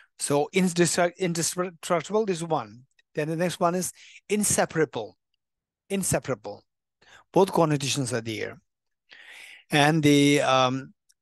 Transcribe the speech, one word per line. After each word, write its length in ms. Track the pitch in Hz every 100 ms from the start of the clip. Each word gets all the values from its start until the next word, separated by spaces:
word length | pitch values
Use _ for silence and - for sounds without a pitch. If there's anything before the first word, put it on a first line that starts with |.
| _ -
so 320 | - 143 147
indestruct-, 640 | 185 185 170 175 - 175 -
indestructible 1080 | 185 165 156 180 185 165 - 170 151 208 214
is 140 | 165
one. 380 | 170 151 107 117 131 _ _
Then 160 | - 151
the 60 | 165
next 240 | 175 -
one 160 | 175 185
is 180 | 175 - - - -
inseparable. 880 | 208 202 - 175 165 147 127 104 _ _ _ _ _ _ _ -
Inseparable. 760 | 196 185 160 - 120 104 104 _ _ _ _ _ - _
Both 220 | 175 190
connotations 600 | - 160 143 135 117 123
are 80 | 120
there. 380 | 113 104 - - _ _ _ _ _ - - - - - -
And 320 | 151 147 160
the, 380 | 147 143 143 143
um, 520 | 131 131 127 131 143 _ _ _